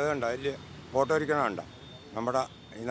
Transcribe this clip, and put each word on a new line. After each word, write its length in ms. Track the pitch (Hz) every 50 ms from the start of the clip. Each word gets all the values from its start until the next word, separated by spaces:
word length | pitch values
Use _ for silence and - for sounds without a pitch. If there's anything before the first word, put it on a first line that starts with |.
അത് 60 | 143 151
കണ്ടോ? 140 | 147 135 120 117
അതിൽ 160 | 123 131 139 139 135 139 - - - - - -
ഫോട്ടോ 200 | - 131 135 123 156 156
ഇരിക്കണ 200 | 151 139 151 147 135
കണ്ടോ? 180 | 110 95 85 87 - - - - - - - - - -
നമ്മുടെ 260 | 110 117 123 123 131 131 - - - - - - 107
ഈ 40 | 117 123